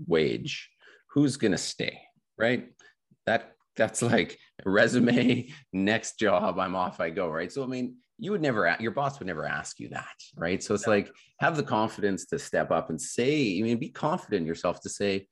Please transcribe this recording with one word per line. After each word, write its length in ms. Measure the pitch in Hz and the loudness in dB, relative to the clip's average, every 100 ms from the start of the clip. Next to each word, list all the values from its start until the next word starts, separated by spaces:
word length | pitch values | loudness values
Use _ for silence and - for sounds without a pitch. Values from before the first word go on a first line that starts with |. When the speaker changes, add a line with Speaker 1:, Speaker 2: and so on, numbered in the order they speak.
| 82 | 0
Speaker 1:
wage, 640 | 80 73 57 - - - _ - - _ | 2 2 0 -6 -10 -12 _ -20 -20 _
who's 260 | 143 143 143 | 2 2 2
gonna 220 | 110 - | 2 2
stay?'" 420 | - - - - - _ _ - | -2 -6 -6 -8 -14 _ _ 0
Right? 320 | 113 120 - _ - _ _ _ - | 0 0 -4 _ -20 _ _ _ -2
That, 280 | 113 - _ _ | 0 -2 _ _
that's 260 | - 110 - | -2 0 0
like, 380 | 120 117 78 - _ - | 2 2 2 -6 _ -8
resume, 880 | 98 101 117 123 120 120 120 120 - - | 2 4 6 6 4 4 4 2 -2 -14
<laughs> 120 | _ | _
next 460 | 92 98 110 - - | 0 2 2 -2 0
job, 380 | 104 92 101 90 | 2 4 2 0
I'm 180 | 92 92 | -2 -2
off 240 | 90 - | -2 -2
I 100 | 85 | -4
go, 180 | 82 85 | -2 -2
right? 220 | 78 90 | -4 -4
So, 140 | 139 | -6
I 20 | 127 | -6
mean, 300 | 127 123 - _ - | -4 -6 -10 _ -10
you 120 | 156 | -4
would 100 | 208 | -2
never 260 | 151 107 85 | 0 2 2
a-, 140 | 85 | 2
your 120 | 113 | -2
boss 260 | 101 139 - | -2 -4 -4
would 80 | 92 | -6
never 180 | 78 | -6
ask 360 | 73 73 - - | -4 -6 -8 -12
you 80 | 58 | -12
that, 240 | - - - - - | -10 -12 -16 -18 -6
right? 260 | 85 92 | -2 -2
So 100 | - | -2
it's 120 | 104 113 | 0 2
Speaker 2:
No. 60 | |
Speaker 1:
like, 200 | 104 98 - _ - | 2 2 -8 _ -2
have 160 | 147 156 | 0 0
the 60 | |
confidence 640 | - 110 110 - 98 92 - | 0 0 0 0 -2 -2 -4
to 120 | 78 | -8
step 320 | - 87 73 | -2 0 2
up 200 | 82 - | 0 -2
and 100 | 80 | -6
say, 580 | - - 127 151 117 87 | -6 -2 2 2 2 0
I 40 | |
mean, 160 | 113 117 | 0 0
be 120 | - | -4
confident 520 | - 151 180 - 101 | -4 -2 -2 -2 -2
in 40 | 80 | -2
yourself 340 | 82 90 - | -2 -2 -4
to 60 | 92 | -8
say, 380 | - 101 95 - | -4 -2 -2 -6